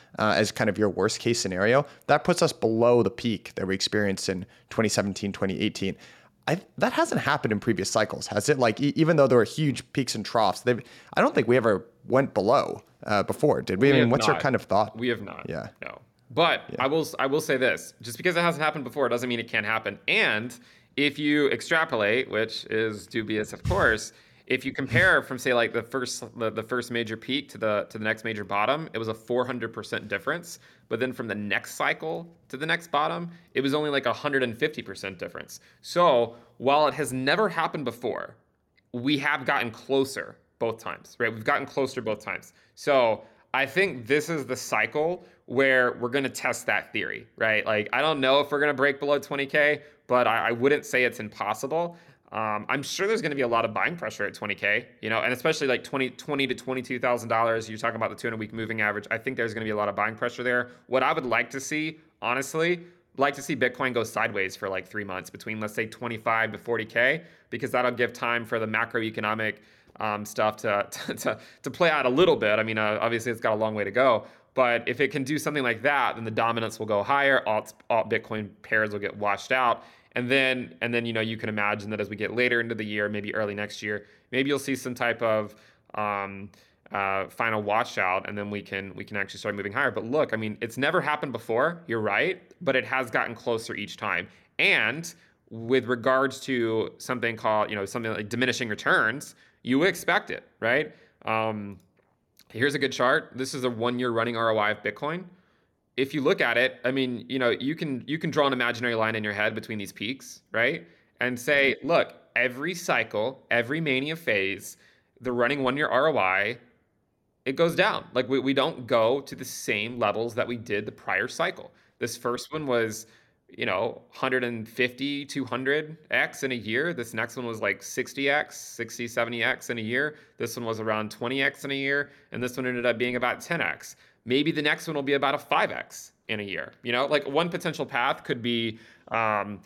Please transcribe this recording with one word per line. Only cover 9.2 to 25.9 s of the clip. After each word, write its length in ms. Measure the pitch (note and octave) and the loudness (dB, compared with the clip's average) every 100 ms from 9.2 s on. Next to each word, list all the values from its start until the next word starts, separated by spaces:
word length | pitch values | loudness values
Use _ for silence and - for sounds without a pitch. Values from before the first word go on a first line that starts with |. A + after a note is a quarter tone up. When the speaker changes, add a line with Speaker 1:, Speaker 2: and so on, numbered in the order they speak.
| C3+ | 8
Speaker 1:
there 120 | B2 | 8
were 60 | |
huge 460 | A2 - D3+ A#2 - | 6 2 0 -2 -4
peaks 220 | - B2+ | -4 -2
and 100 | A2+ | -4
troughs, 380 | G2+ A#2 G#2+ F2+ | -2 2 2 4
they've, 200 | - A#2+ - - - | 2 2 -2 -20 -2
I 60 | - | 2
don't 140 | A#3+ | 4
think 120 | G3 A2+ | 4 4
we 100 | B2 | 6
ever 300 | A2+ F#2+ - _ - | 6 4 0 _ 2
went 280 | B2 C#3 | 2 4
below, 480 | - G2 C3 - - - _ | 2 4 4 4 -4 -10 _
uh, 180 | - G#2 | 0 2
before, 400 | F#2+ - D3+ F2+ | 2 2 2 2
did 180 | - F#2+ | 0 4
we? 80 | C#3 | 6
Speaker 2:
We 20 | |
Speaker 1:
I 20 | |
mean, 100 | C3+ | 8
Speaker 2:
have 60 | A#2+ | 6
Speaker 1:
what's 140 | A#2+ A2+ | 4 4
your 80 | |
Speaker 2:
not. 80 | - | 2
Speaker 1:
kind 120 | C#3+ | 2
of 80 | A#2 | 0
thought? 360 | - F#2+ G#2 A2 | 2 2 2 0
Speaker 2:
We 100 | B2 | -2
have 140 | A2 | -2
not. 240 | G2 E2+ - | -6 -12 -8
Speaker 1:
Yeah. 200 | D#2+ A1+ - | -8 -8 -12
Speaker 2:
No. 180 | - - - _ _ | -14 -14 -20 _ _
But 300 | A#2 E3+ C3 - | 2 2 2 -4
Speaker 1:
Yeah. 140 | - | -2
Speaker 2:
I 20 | C3+ | 0
will 160 | D#3 | 0
s-, 120 | D3+ - | -2 -2
I 80 | C3+ | 0
will 140 | C#3+ | 0
say 160 | D3+ C3+ | 2 2
this, 380 | B2 D#2+ - - | 2 0 -6 -16
just 140 | - A#2 | -14 -4
because 200 | F3+ E3+ | 0 2
it 40 | |
hasn't 220 | E3+ C#3+ | 2 2
happened 200 | D#3 D#3 | -2 -2
before 240 | B2 D3 B2+ | -6 -2 0
doesn't 200 | A#2+ B2 | 0 0
mean 100 | A#2+ | -4
it 100 | A2+ | -2
can't 180 | A#2 G#2 | -2 0
happen. 320 | A2+ G#2+ G2+ - | -2 -2 -6 -2
And 500 | F#3+ F#3+ G#2+ A#2+ - - - _ - | 2 2 0 -2 -10 -20 -20 _ 0
if 220 | C#3+ C#3+ | 0 0
you 300 | D3+ D3 C#3+ | 2 4 4
extrapolate, 800 | A#2+ - E3 - A#2+ G2+ A#2+ - | 0 0 0 2 2 2 2 0
which 360 | G#2+ A2 - - | -2 -2 -4 -4
is 400 | A2 A2 G#2+ F2+ | -2 -2 -4 -6
dubious, 460 | A#2 G#2+ G#2+ G#2 | -6 -2 -2 -4
of 100 | - | -6
course, 500 | - F#3 D3+ A2 - - _ _ - | -2 2 4 2 -2 -14 _ _ -4
if 180 | B2+ | -2
you 80 | C3 | -2
compare 500 | C3 C3 A#2+ F#3 D#3+ | -6 0 4 6 4
from, 160 | - B2+ | 2 -2
say, 160 | C3+ | 2
like, 180 | A#2+ A2+ | 4 4
the 100 | A#2+ | 0
first, 420 | A2 | -4